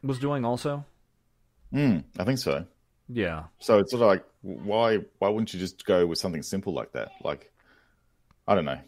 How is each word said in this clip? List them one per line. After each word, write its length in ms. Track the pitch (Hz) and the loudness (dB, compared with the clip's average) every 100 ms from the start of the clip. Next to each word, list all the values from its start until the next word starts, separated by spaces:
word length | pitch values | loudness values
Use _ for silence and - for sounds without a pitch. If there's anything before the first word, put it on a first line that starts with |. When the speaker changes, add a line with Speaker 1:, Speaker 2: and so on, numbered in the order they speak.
Speaker 1:
was 160 | 135 131 | -4 -4
doing 260 | 139 143 117 | -2 -2 0
also? 380 | 120 151 143 139 _ _ _ _ _ _ _ - | -2 -2 -6 -10 _ _ _ _ _ _ _ -6
Speaker 2:
Mm, 300 | 135 143 87 - - | 0 2 2 -2 -4
I 60 | |
think 140 | 92 135 | -2 0
so. 260 | - 69 90 _ _ _ - | 0 -2 -4 _ _ _ -10
Speaker 1:
Yeah. 360 | 120 92 80 80 _ | -4 -4 -4 -12 _
Speaker 2:
So 220 | - 107 | 4 4
it's 100 | 95 | 4
sort 120 | 120 | 4
of 60 | 113 | 4
like, 160 | 95 - _ | 4 0 _
why, 600 | 95 82 101 107 117 107 - _ | -14 -10 -4 0 2 0 -2 _
why 100 | 101 | 0
wouldn't 240 | 107 110 | 0 -2
you 80 | 92 | -4
just 240 | 92 - | -8 -8
go 220 | - 90 87 | 2 4 4
with 120 | 82 | 0
something 240 | 95 80 | -4 -6
simple 300 | - 95 98 | -6 -6 -4
like 200 | 73 55 | -6 -6
that? 180 | - 55 - | -8 -10 -8
Like, 300 | - 76 - _ _ _ _ _ _ _ _ _ - | -8 -8 -10 _ _ _ _ _ _ _ _ _ 0
I 60 | |
don't 100 | 101 | 2
know. 160 | 73 67 | 2 -6